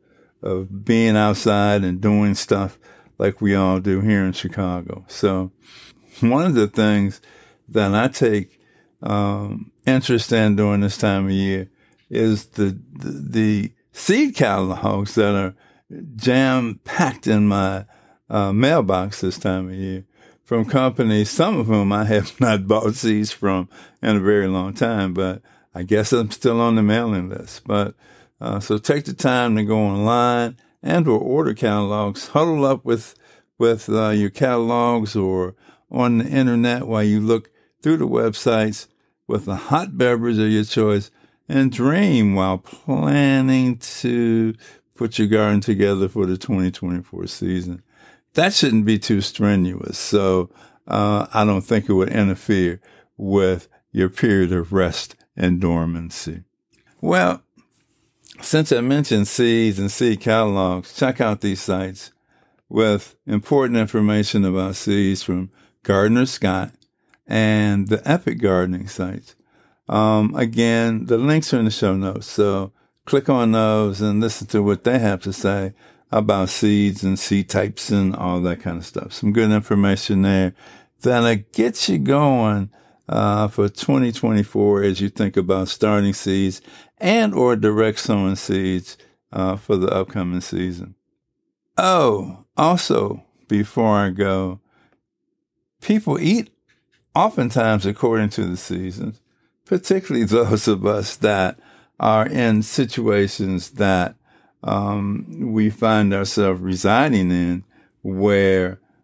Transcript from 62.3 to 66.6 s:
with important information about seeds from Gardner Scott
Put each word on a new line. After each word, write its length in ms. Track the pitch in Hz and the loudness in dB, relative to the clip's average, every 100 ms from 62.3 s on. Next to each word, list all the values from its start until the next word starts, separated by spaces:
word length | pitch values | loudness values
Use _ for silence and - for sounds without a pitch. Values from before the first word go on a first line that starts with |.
| _ _ _ _ | _ _ _ _
with 480 | 113 110 101 - _ - | 0 2 0 -4 _ -6
important 520 | 107 - 135 127 120 | -4 0 0 2 0
information 640 | 107 113 104 107 104 110 | 0 0 2 2 0 0
about 320 | 95 92 95 98 | 0 0 -2 -4
seeds 460 | - 101 98 95 | -2 0 0 -2
from 280 | - 90 92 _ _ _ | -4 -4 -6 _ _ _
Gardner 440 | - 98 107 120 127 | 0 2 4 2 0
Scott 460 | - 98 92 | -2 -2 -2